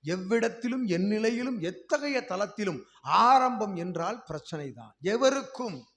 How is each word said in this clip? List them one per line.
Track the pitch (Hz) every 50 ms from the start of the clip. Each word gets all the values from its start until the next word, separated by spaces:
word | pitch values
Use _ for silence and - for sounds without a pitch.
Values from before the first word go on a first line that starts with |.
| -
எவ்விடத்திலும், | 147 175 185 185 185 226 233 226 226 226 - - 247 247 262 254
என் | 208 170 170 185
நிலையிலும், | 202 214 214 220 226 233 233 247 262 254 220
எத்தகைய | 160 175 185 - - _ 320 294 285 285 277 247
தலத்திலும் | - - 185 185 208 196 - - 208 190 160 123 - _ _ - - 131 147 190
ஆரம்பம் | 220 240 262 262 254 254 240 214 214 208 190
என்றால் | 170 170 180 175 165 165 180 214 233 -
பிரச்சனை | - 151 151 - - - 151 147 139
தான் | 113 113 113 110 _ _
எவருக்கும். | 147 180 208 240 262 262 269 277 269 262 - - 254 226 170 127 117 _ _